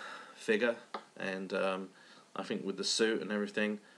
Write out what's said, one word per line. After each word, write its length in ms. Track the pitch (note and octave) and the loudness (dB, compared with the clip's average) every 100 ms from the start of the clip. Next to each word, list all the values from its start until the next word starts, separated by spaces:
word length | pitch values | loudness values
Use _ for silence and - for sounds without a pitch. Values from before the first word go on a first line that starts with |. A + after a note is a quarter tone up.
| - - - | -10 -12 -16
figure, 420 | - - G#2+ A#2+ A#2 - - - - | -6 2 4 4 0 -4 -10 -10 -8
and, 340 | F#2+ F#2+ F#2+ | -4 -4 -2
um, 380 | F#2+ F#2+ F#2+ F#2+ - - - - | 0 2 0 -6 -12 -20 -20 -14
I 80 | - | -8
think 220 | - G#2+ | -4 -2
with 140 | G2 G2 | -2 -2
the 60 | |
suit 360 | G2 - A2 A2 | 0 4 4 4
and 100 | F#2+ | 0
everything, 500 | G#2 G2+ G#2+ G#2+ G#2 - | 0 0 0 0 0 -8